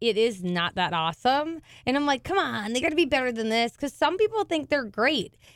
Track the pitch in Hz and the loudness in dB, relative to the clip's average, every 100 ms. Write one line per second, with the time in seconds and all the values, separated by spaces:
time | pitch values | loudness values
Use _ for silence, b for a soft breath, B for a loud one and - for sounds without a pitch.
0 | 233 202 233 196 180 175 170 190 175 165 | 0 2 2 0 -2 -2 -2 -2 -2 0
1 | 160 156 247 277 302 330 - B 240 277 | -2 0 2 2 0 -8 -14 B -2 0
2 | 294 262 - 381 277 233 208 247 311 311 | 2 -2 0 0 0 -2 -4 -2 0 2
3 | 294 269 254 226 220 226 233 - 285 - | 2 2 0 -2 0 0 0 -2 -8 0
4 | 302 370 427 440 392 320 277 294 220 208 | 0 2 0 0 0 -2 0 -2 -2 0
5 | 254 285 - _ b | 2 2 -2 _ b